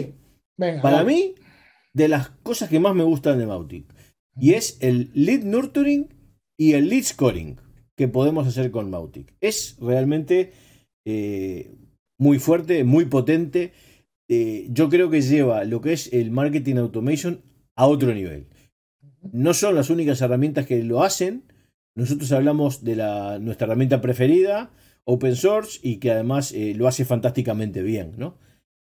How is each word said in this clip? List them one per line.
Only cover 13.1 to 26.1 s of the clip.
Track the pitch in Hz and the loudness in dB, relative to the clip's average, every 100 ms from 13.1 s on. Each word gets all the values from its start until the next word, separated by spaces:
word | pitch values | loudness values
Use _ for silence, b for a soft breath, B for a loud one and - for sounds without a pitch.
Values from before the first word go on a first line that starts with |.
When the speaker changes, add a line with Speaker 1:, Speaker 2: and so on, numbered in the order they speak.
| 135 120 160 165 175 175 b b b b _ - | 0 2 0 0 -2 -4 b b b b _ -2
Speaker 2:
Eh, | 117 113 107 - | 0 0 -4 -6
yo | 120 156 | 0 2
creo | 175 180 | 4 2
que | 156 | 2
lleva | 131 147 135 110 | 2 4 4 0
lo | 101 117 | -2 -4
que | 143 | -2
es | 160 - | -4 -2
el | 123 113 | -2 -2
marketing | 123 147 147 135 127 | 0 -2 -2 -2 -2
automation | 117 110 123 151 175 175 _ _ _ - | -2 -2 -2 -2 -4 -8 _ _ _ 2
a | 135 | 4
otro | 147 127 | 4 2
nivel. | 107 90 73 67 b b _ _ _ _ _ - | -2 -4 -10 -16 b b _ _ _ _ _ -10
No | 117 151 | -2 0
son | - 208 | 2 2
las | 170 135 | 2 2
únicas | 165 151 127 | 0 0 0
herramientas | 127 123 151 147 131 | 0 2 0 -2 -2
que | 123 | -2
lo | 117 117 | 0 0
hacen. | 190 - 185 247 - _ _ _ _ | 0 0 -4 -4 -12 _ _ _ _
Nosotros | - 123 143 139 | -6 -2 -2 0
hablamos | 139 143 151 143 131 | 2 2 2 0 -2
de | 117 110 | -4 -2
la, | 107 104 101 104 | -2 -4 -6 -8
nuestra | 110 107 110 | -8 -4 -2
herramienta | 113 131 127 | 2 2 2
preferida, | 123 120 127 170 190 208 240 b b b | 0 0 4 4 2 0 -6 b b b
open | - 123 131 123 | -2 0 0 0
source, | 185 214 214 - | 2 0 -2 -8
y | 127 104 | -8 -4
que | 127 | -2